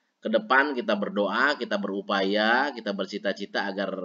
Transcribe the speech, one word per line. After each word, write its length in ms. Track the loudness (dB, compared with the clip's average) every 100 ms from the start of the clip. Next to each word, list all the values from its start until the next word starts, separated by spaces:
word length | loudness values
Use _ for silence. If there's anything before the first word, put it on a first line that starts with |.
| _ _
ke 40 | 0
depan 440 | 0 4 4 4 0
kita 200 | 0 0
berdoa, 600 | 0 0 0 2 2 0
kita 160 | -2 -2
berupaya, 960 | -2 -4 -2 0 2 2 4 2 0
kita 200 | -4 -4 -4
bercita-cita 720 | -4 -4 -4 -4 -4 -4 -4
agar, 240 | -2 -4 -4